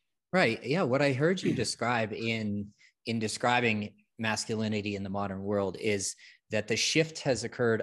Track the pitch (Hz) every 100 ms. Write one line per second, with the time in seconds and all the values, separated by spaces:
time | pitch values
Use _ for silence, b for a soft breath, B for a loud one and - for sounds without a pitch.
0 | _ _ _ 180 143 113 117 170 151 135
1 | 143 131 160 190 185 120 110 - 117 120
2 | 107 107 113 113 107 101 101 b b _
3 | - 113 110 - 123 123 120 107 104 -
4 | _ - 113 107 - 110 110 107 101 101
5 | 98 98 101 95 98 104 98 - 110 101
6 | 95 - B B _ 107 104 110 - 156
7 | 160 160 147 117 113 - 120 113